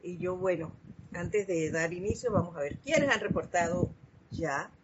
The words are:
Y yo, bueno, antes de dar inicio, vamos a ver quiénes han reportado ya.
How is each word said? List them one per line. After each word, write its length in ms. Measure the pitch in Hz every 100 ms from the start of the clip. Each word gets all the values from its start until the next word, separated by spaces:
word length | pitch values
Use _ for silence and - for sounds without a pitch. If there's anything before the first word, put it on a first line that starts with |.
Y 140 | 180 175
yo, 180 | 180 180
bueno, 360 | 185 170 160 - - - -
antes 340 | - 175 208 196
de 240 | 165 156
dar 220 | 160 165
inicio, 400 | 175 196 220 247
vamos 240 | 196 175 165
a 40 |
ver 180 | 143 -
quiénes 320 | 269 311 285
han 100 | 220
reportado 720 | 202 180 156 175 170 180 175 - - - -
ya. 400 | - 160 139 - -